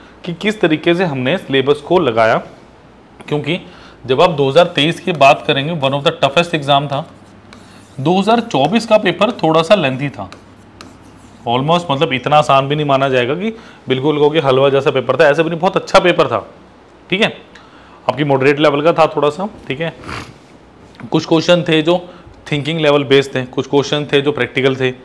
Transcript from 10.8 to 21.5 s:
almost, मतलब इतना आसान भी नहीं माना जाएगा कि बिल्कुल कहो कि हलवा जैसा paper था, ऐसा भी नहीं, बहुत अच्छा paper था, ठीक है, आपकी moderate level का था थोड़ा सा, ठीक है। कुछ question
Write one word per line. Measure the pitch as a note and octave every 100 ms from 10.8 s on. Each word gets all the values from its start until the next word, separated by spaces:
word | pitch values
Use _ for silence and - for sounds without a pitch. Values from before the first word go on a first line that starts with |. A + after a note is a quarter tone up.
| - - - - - - A#2
almost, | B2 C#3+ E3+ E3+
मतलब | C3+ D#3
इतना | B2+ B2 D3+
आसान | D3+ C3+ C#3
भी | D3+
नहीं | D3
माना | C3+ C#3
जाएगा | C3 A#2+
कि | D#3+ A3 A3+ - - -
बिल्कुल | B2+ C#3+ D3
कहो | D3
कि | D#3
हलवा | C#3 C3 C#3
जैसा | C3+ C#3+
paper | C3+ B2 B2+
था, | D#3
ऐसा | C#3+
भी | D#3+
नहीं, | E3+
बहुत | F#3 F3
अच्छा | - F#3+
paper | F3 E3+ C#3
था, | A2 - - - - - - -
ठीक | F#3
है, | G3 - - - - - - - -
आपकी | A#2+
moderate | D3 C3+ C3 D3
level | D3+ C#3+
का | D3+
था | D#3+ D#3
थोड़ा | D#3 C#3+
सा, | D3 G3+ - -
ठीक | C3+
है। | E3 - - - - - - - - - - - A#2
कुछ | D#3 -
question | E3 D#3+